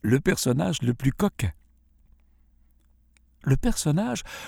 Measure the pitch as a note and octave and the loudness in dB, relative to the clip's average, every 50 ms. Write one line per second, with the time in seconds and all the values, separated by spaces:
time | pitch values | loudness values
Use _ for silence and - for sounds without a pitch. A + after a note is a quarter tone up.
0 | - G#2+ B2 C#3+ - F#3 F#3 - - C3 B2 C3+ E3+ F#3 D#3+ - B2+ A#2+ A#2+ - | 2 2 2 4 4 2 0 2 0 0 2 2 0 0 -2 0 0 -2 -2 2
1 | - C3+ - - G3+ G3+ - - - F#2 - - _ _ _ _ _ _ _ _ | 0 -2 0 2 -2 -2 0 -2 -4 -4 -4 -8 _ _ _ _ _ _ _ _
2 | _ _ - _ _ _ _ _ _ _ _ _ _ _ _ _ _ _ _ _ | _ _ -20 _ _ _ _ _ _ _ _ _ _ _ _ _ _ _ _ _
3 | _ _ _ _ _ _ _ _ - C#3+ C#3 - - A#3+ A3 - - D#3+ D3 F3 | _ _ _ _ _ _ _ _ 0 2 2 2 2 0 -2 0 0 0 0 0
4 | G#3+ B3 B3 - - - - - - | 0 -2 -4 -6 -8 -12 -16 -16 -16